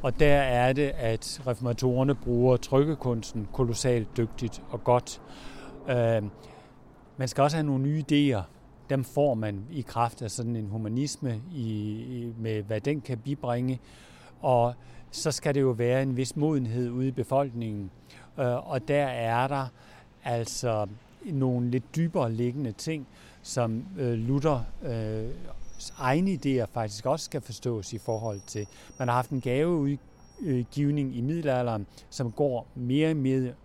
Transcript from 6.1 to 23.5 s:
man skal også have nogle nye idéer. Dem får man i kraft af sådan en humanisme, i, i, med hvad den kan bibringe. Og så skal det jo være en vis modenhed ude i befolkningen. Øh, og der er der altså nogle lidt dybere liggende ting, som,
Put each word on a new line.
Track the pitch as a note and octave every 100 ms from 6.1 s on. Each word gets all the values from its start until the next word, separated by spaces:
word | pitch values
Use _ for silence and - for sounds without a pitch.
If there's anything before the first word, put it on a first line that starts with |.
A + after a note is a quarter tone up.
| A2+ G#2 - - - - - - - - -
man | C3
skal | -
også | D3 D#3+
have | D3+
nogle | C3
nye | C#3 D#3 C#3+
idéer. | D3 D3 A2 F2 - - - -
Dem | C3+
får | B2+ - C#3+
man | A2+ G#2+ G2+ A2+
i | E3
kraft | A#2 A#2 A#2+ -
af | A2+
sådan | - A#2 A#2
en | G#2
humanisme, | A2 G#2+ A#2+ D3 - C#3 A2 D3+
i, | D#3 A2+ G#2+ G#2+
i, | G#2+ B2 B2 A#2+ A2+
med | A2+ G#2+
hvad | G2+ A2
den | C#3 D3
kan | - A#2+
bibringe. | C3+ C#3+ B2+ A#2+ B2+ B2+ - - - - - -
Og | C#3+ B2 A#2+ B2 - - -
så | - D#3+
skal | C#3 D#3 C#3
det |
jo | C3
være | A#2 A#2+ C3
en | C3+ B2
vis | B2+ D3+
modenhed | D3+ D3 A#2+ A#2 B2
ude | B2 C3+
i |
befolkningen. | B2+ A#2 C3+ C#3+ A#2 A2+ G#2 F#2+ - - - - -
Øh, | B2 B2 -
og | C3+ -
der | C#3+ C#3
er | A#2+ A2+ A#2 C3
der | C#3 B2+ - - - - -
altså | A#2+ A#2+ A2+ - A#2+ G#2+ G2+ G#2+ - - A#3
nogle | C#3 C3 B2 B2
lidt | B2+ - D#3+
dybere | E3 F3 A#2+
liggende | A2+ A#2+ C3 B2+
ting, | G2+ - D#3+ B2+ - - -
som, | -